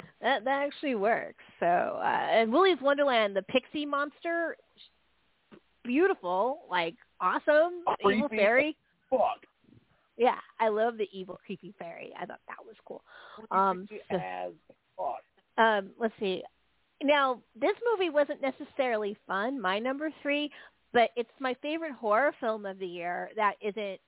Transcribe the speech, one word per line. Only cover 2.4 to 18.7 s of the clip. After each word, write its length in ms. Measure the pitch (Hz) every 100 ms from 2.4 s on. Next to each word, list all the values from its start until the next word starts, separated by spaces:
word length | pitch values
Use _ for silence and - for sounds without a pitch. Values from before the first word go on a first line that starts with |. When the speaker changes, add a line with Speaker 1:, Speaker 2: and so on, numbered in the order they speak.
| 226
Speaker 1:
Willy's 280 | 262 381 302
Wonderland, 560 | 269 277 285 240 208 196
the 60 |
pixie 420 | 190 254 - 302
monster, 720 | 294 285 285 - 339 339 330 - _ _ - _ _ _ _ _ _ - _ _
beautiful, 800 | 233 254 392 370 180 175 254 311 330
like, 240 | 180 165 170 _ -
awesome, 600 | 185 262 - 302 339 349 339 -
Speaker 2:
Creepy 160 | 196 208
Speaker 1:
evil 100 | 285
fairy. 380 | 220 202 240 294
Speaker 2:
as 60 | 302 _ _ _ 254
fuck. 220 | 160 - - _ _ _ _ _ _ -
Speaker 1:
Yeah, 220 | 240 196 - -
I 100 | 220
love 280 | 214 226 226
the 120 | 202
evil, 260 | 196 185 180
creepy 300 | - 190 180 -
fairy. 340 | 170 165 151 -
I 60 |
thought 160 | - - -
that 160 | -
was 120 | - 214 -
cool. 160 | - - - -
Speaker 2:
Creepy 140 | - 220
Speaker 1:
Um, 380 | 185 196 185 196 208 -
so, 60 | 190
Speaker 2:
as 360 | 185 180 180 165 _ _ _ -
fuck. 260 | 180 - - _ _ -
Speaker 1:
um, 320 | 226 208 190 -
let's 160 | 226 -
see. 240 | 190 185 - _ _ _ _ -
Now, 400 | 277 294 269 240 -
this 200 | 220 285 427 480
movie 160 | 427 359
wasn't 320 | 294 285 294
necessarily 760 | 269 - 294